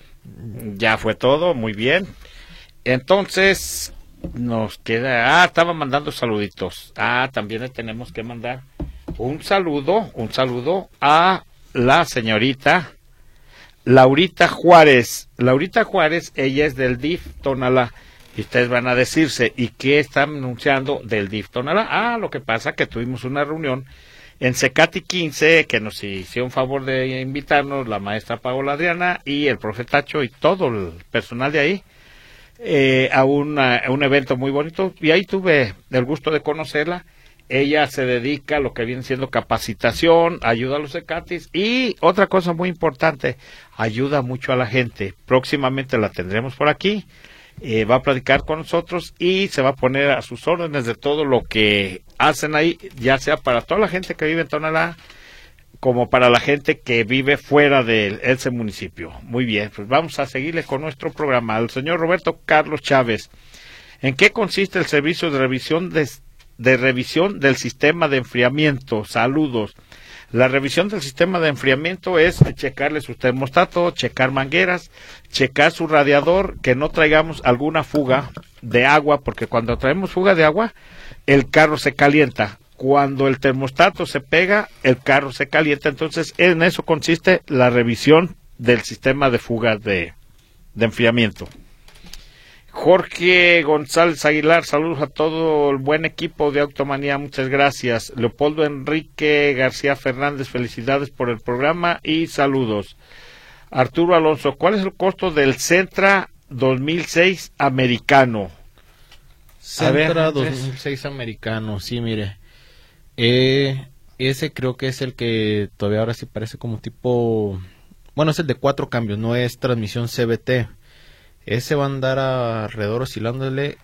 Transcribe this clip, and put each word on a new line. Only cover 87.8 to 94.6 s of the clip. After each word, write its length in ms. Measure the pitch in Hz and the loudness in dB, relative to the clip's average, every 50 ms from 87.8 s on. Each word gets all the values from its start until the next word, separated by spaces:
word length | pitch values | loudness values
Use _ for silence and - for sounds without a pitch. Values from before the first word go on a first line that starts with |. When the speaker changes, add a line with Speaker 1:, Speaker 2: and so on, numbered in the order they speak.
| 117 120 113 - - 139 151 165 180 170 - - _ - - - | 0 0 -2 0 4 6 6 6 6 2 -6 -14 _ -20 -12 -4
Speaker 1:
del 240 | 117 123 123 107 | 2 2 2 2
sistema 480 | - - 113 - - 135 135 143 143 131 | 0 -8 -10 -4 -2 -2 0 2 0 0
de 80 | 120 - | 0 -2
fuga 400 | - - 117 110 117 113 110 101 | -2 -4 -4 0 0 0 0 -2
de, 340 | 113 107 98 87 82 80 - - - _ - _ _ _ _ _ - - - | -2 -2 -2 -2 -2 -6 -10 -20 -20 _ -20 _ _ _ _ _ -20 -10 -4
de 100 | 104 113 | -2 -2
enfriamiento. 640 | 110 - - 120 113 120 123 113 101 - - - - - - - - - _ - - - - - - - - - - - - - - - - _ - | 0 0 2 2 4 4 4 2 0 -2 -8 -16 -18 -18 -20 -20 -20 -20 _ -20 -20 -20 -20 -20 -20 -18 -18 -20 -20 -20 -20 -20 -20 -20 -20 _ -16
Jorge 920 | - - - 160 185 185 165 - - - 175 180 180 180 175 175 170 170 143 | -8 -2 4 4 4 4 2 -2 -6 -2 2 4 4 6 6 6 4 4 4
González 600 | 147 156 151 147 139 - 165 170 170 151 - - | 2 0 0 0 0 2 4 4 4 2 0 0
Aguilar, 400 | 151 151 151 147 156 170 165 | 0 0 2 4 4 4 4